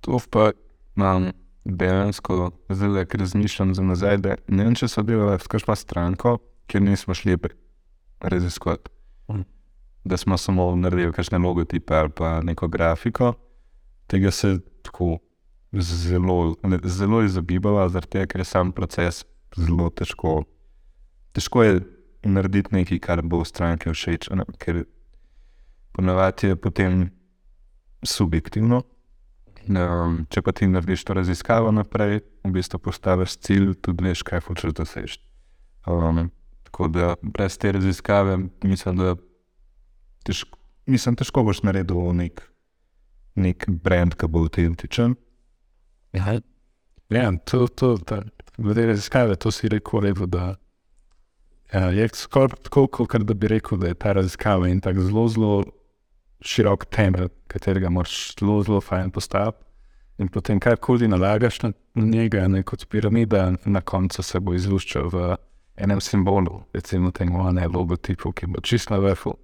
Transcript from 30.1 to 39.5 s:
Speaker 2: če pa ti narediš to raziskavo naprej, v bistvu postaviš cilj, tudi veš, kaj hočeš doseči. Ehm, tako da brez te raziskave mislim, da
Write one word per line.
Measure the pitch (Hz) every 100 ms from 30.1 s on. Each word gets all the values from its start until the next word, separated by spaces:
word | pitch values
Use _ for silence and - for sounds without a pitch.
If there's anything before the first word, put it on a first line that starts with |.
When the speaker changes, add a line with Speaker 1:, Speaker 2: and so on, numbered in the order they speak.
| 82 80
Speaker 2:
če | -
pa | 95 -
ti | 98
narediš | 92 85 90 -
to |
raziskavo | 95 90 90 - 113 110 107
naprej, | 101 107 104 104 - -
v | 95 92
bistvu | 90 90
postaviš | - - 98 92 90 -
cilj, | - 98 98 90
tudi | - 87 90
veš, | 85 -
kaj | 87 -
hočeš | 87 82 78
doseči. | 80 - - - _ - _ _ - - -
Ehm, | 87 82 82 82 - - - -
tako | - 90
da | 82 87 85
brez | 107 - 98 -
te | 104 98
raziskave | 95 92 - 101 98 92 92 -
mislim, | 98 95 - 90
da | 90 87 - _ _